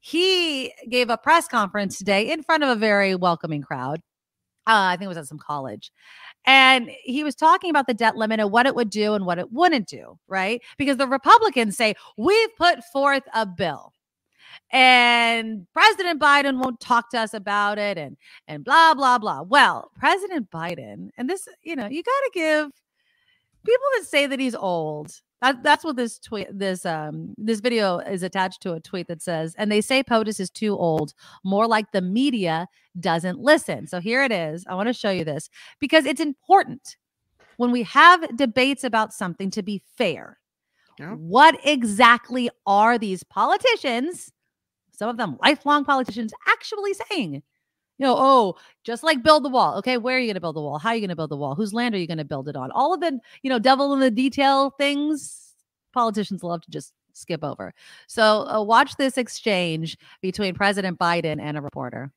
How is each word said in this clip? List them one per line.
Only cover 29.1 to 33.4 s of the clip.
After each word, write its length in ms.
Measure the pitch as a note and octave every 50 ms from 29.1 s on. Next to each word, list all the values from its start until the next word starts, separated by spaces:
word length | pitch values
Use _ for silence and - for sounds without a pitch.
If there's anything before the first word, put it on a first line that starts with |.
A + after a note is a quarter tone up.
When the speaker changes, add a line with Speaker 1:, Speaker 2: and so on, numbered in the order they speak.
| E3+ D#3+
Speaker 1:
says, 320 | - - E3+ D#3+ D#3+ E3 E3
"And 140 | - G#3+ G#3
they 100 | G#3+ G#3+
say 220 | G#3 - C4+ C4
potus 380 | C4+ - B3 A3+ A3 G#3 G#3 -
is 100 | F#3+ F3+
too 260 | _ - A3 G#3+ G3+
old, 380 | - F3 E3+ D#3 D#3 D3+ D#3 - _ - - - - _
more 220 | F#3+ G3 G3+ A3
like 260 | A#3 A3+ G#3+ G#3+ _
the 100 | - G3
media 640 | F3+ F3+ F#3+ A#3 C4+ D4 B3 A3+ F#3+ E3 D#3+ D#3+ F3 - _ _ _ _ _ F3
doesn't 400 | E3 F#3+ E3 E3+ D#3+ F#3 F3+
listen." 480 | -